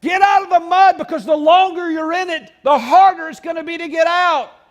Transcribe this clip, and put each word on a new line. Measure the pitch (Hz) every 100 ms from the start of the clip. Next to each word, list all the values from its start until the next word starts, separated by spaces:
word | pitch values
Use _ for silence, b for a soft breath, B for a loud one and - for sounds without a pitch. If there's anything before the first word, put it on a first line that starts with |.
Get | 285 370
out | 392 415
of | 392
the | 349
mud, | 339 359 381 349
because | 311 330
the | 214 302
longer | 302 349 381 349 349
you're | 320 320
in | 349 370
it, | 320 233 _
the | 254 285
harder | 233 320 381 359 320
it's | 285
gonna | 320 330
be | 320 339
to | 330
get | 320 330
out. | 349 359 311 226 _ _